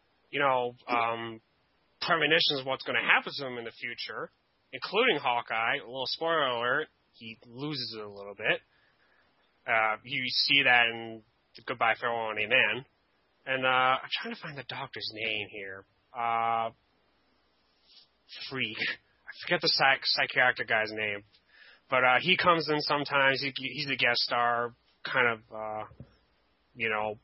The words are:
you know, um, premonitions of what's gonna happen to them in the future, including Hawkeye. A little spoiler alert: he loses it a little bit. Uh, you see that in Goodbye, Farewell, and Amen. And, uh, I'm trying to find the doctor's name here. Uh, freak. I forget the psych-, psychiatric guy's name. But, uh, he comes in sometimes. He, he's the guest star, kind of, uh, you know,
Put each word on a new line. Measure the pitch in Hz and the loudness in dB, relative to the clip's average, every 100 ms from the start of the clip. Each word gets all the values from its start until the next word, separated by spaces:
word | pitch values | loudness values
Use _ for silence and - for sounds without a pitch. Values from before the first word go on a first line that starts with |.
| _ _ _ | _ _ _
you | 143 | 0
know, | 139 127 123 123 - | 2 2 0 -6 -4
um, | 120 117 117 113 113 _ _ _ _ _ - | 0 0 -2 -6 -12 _ _ _ _ _ -8
premonitions | - 165 147 160 - 139 | 0 2 4 4 2 -2
of | 135 | -4
what's | 131 | -6
gonna | 139 117 | -2 0
happen | 165 220 196 139 | 4 2 2 -8
to | |
them | 135 120 | -8 -8
in | |
the | 117 | -10
future, | - 120 117 - 113 165 _ _ _ _ | -10 -12 -10 -10 -10 -12 _ _ _ _
including | 131 - 196 254 151 | -12 -2 2 2 2
Hawkeye. | 135 120 - 113 117 139 | 2 0 0 -2 0 -2
A | 107 | -6
little | 131 123 | -8 -6
spoiler | - 165 165 135 | -4 0 2 2
alert: | 120 120 139 - _ _ | 0 0 0 -2 _ _
he | - 113 110 120 | -18 -16 -16 -16
loses | 120 147 143 117 110 | -10 -6 -6 -8 -10
it | |
a | 104 | -12
little | 101 101 | -12 -14
bit. | 101 113 180 _ _ _ _ _ _ _ _ _ _ 127 | -4 -2 -2 _ _ _ _ _ _ _ _ _ _ 0
Uh, | 113 110 110 | 2 2 -2
you | 120 139 123 | -6 -6 -4
see | - - 143 | -2 4 4
that | 131 123 117 | 6 6 4
in | 117 113 113 _ _ _ - 120 | 0 -8 -10 _ _ _ -14 -8
Goodbye, | 123 117 110 | 0 2 2
Farewell, | 123 117 110 | 0 -2 -2
and | 107 | -4
Amen. | 107 127 107 120 - _ _ _ _ _ 135 | 2 4 4 0 -8 _ _ _ _ _ -6
And, | 131 | -2
uh, | 131 127 131 131 | 2 4 4 2
I'm | - - | -2 -8
trying | 233 | -8
to | 233 | -10
find | 165 139 | -12 -12
the | - | -10
doctor's | 131 135 110 - | -8 -8 -10 -10
name | 107 113 107 98 | -6 -4 -4 -6
here. | 104 98 95 - _ _ | -10 -12 -14 -18 _ _
Uh, | 123 117 117 113 113 113 - _ _ _ _ _ _ _ _ _ _ _ - _ _ - - - | -4 -2 0 2 0 -2 -6 _ _ _ _ _ _ _ _ _ _ _ -20 _ _ -20 -16 -8
freak. | 135 113 110 | -4 -4 -4
I | - - _ _ - - | -6 -6 _ _ -20 -10
forget | - 175 | -2 0
the | 165 | 0
psych-, | - 135 131 | 2 4 2
psychiatric | - - 135 135 127 117 113 | 0 -2 0 4 2 2 0
guy's | 110 107 | 0 0
name. | 107 107 101 - _ _ - - - - | -2 -4 -4 -10 _ _ -20 -20 -16 0
But, | 127 | 4
uh, | 127 127 | 6 6
he | 170 180 | 4 4
comes | 180 165 147 | 6 4 4
in | 151 | 0
sometimes. | 151 147 135 143 135 131 | 2 0 2 2 4 2
He, | 139 131 | -2 -6
he's | 131 135 139 | -8 -6 -4
the | 127 | 0
guest | 123 120 | 2 2
star, | - 120 120 120 120 - _ _ - | 0 0 2 2 -2 -8 _ _ -2
kind | 131 120 | 2 2
of, | 110 - | 2 -8
uh, | 110 110 107 107 - - _ _ _ _ _ _ | -10 -6 -6 -8 -14 -20 _ _ _ _ _ _
you | 120 113 | -4 -2
know, | 107 107 107 | 0 -2 -6